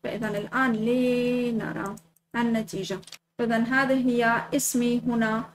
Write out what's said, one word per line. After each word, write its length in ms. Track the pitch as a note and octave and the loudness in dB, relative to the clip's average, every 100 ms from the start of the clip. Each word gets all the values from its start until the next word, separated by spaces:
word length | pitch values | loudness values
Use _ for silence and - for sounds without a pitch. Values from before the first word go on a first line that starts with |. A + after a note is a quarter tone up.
فإذا 240 | B3 G#3 A3 | -6 -4 -4
الآن 440 | G#3 G#3 B3 C4 | -4 -4 0 2
لنرى 1200 | A3 A3+ B3 B3 B3 B3 B3 A#3+ A3+ - - G3+ G#3+ _ _ _ A#3 | 2 2 2 2 2 0 0 0 -2 -4 -6 -8 -10 _ _ _ -2
النتيجة. 600 | A#3 A3+ A3 G3 F#3 F#3+ - - _ - | 0 0 -2 -6 -6 -8 -10 -20 _ -4
فإذا 200 | A#3 A3+ | 0 0
هذه 520 | A#3 C4 C4+ C4+ B3+ | 2 2 2 2 2
هي 320 | A#3+ A#3 A#3 - C#4+ | 4 2 2 0 -2
اسمي 460 | - B3 A#3+ A#3+ A#3+ | 0 0 2 2 0
هنا 380 | A#3 A3+ A3 - | 0 2 0 -4